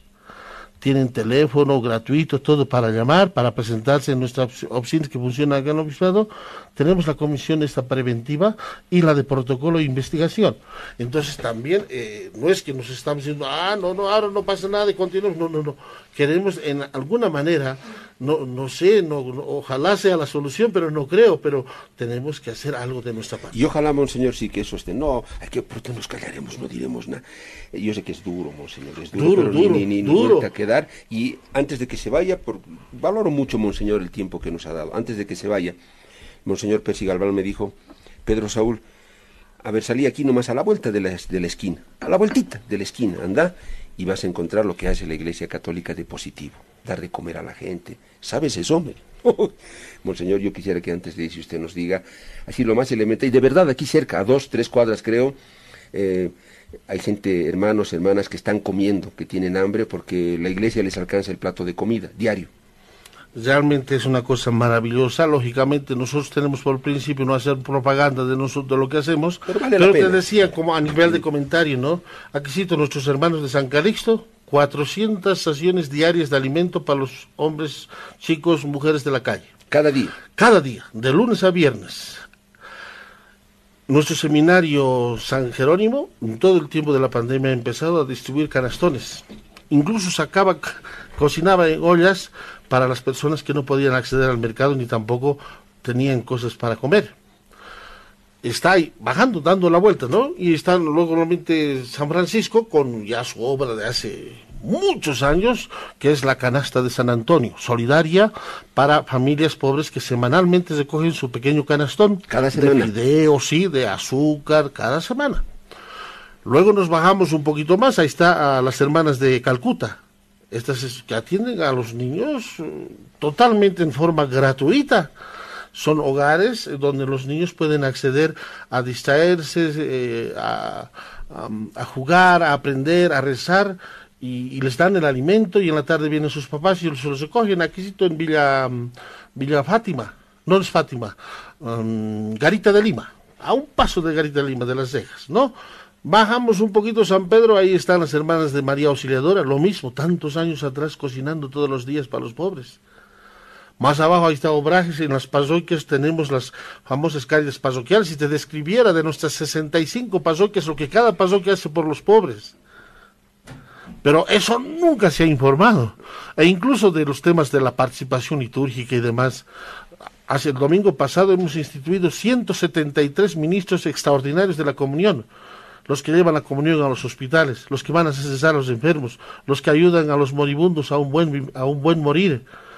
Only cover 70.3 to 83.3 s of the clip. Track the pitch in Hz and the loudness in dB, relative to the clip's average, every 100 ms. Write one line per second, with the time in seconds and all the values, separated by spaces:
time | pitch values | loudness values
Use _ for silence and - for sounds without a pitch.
70.3 | 208 185 - 165 160 151 151 170 165 160 | 4 2 2 -2 0 0 4 4 2 -2
71.3 | 147 139 170 160 127 135 175 - - - | -4 0 0 2 0 -2 -4 -6 -20 -8
72.3 | 143 143 147 185 160 143 147 135 139 170 | -8 -6 -4 -2 0 0 -2 -2 0 0
73.3 | 160 139 139 131 143 180 214 - 226 - | 0 -2 -2 0 0 0 0 0 0 -2
74.3 | _ - 143 143 143 143 - 214 208 196 | _ -2 2 2 0 -6 -2 -2 -2 -2
75.3 | 185 165 143 175 180 143 147 165 175 147 | -2 -2 -2 0 0 -2 0 2 2 0
76.3 | 139 131 151 175 175 147 139 135 - - | 0 0 0 -2 -2 -2 -2 -2 -8 -16
77.3 | - 151 151 156 - - - - - - | -4 -4 -4 -8 -10 -16 -18 -20 -10 -4
78.3 | 160 170 160 143 143 151 156 139 131 120 | -2 2 0 0 -2 0 0 0 -2 -2
79.3 | 98 - _ - 147 151 135 110 - - | -6 -8 _ -2 2 4 2 -2 -6 -8
80.3 | - 226 202 135 104 - 113 131 151 240 | 2 6 6 4 -6 -12 -6 0 2 2
81.3 | 196 185 180 147 120 - - - - - | 2 2 4 2 2 -10 -16 -16 -18 -20
82.3 | _ _ _ - - - - - - _ | _ _ _ -20 -20 -20 -20 -20 -20 _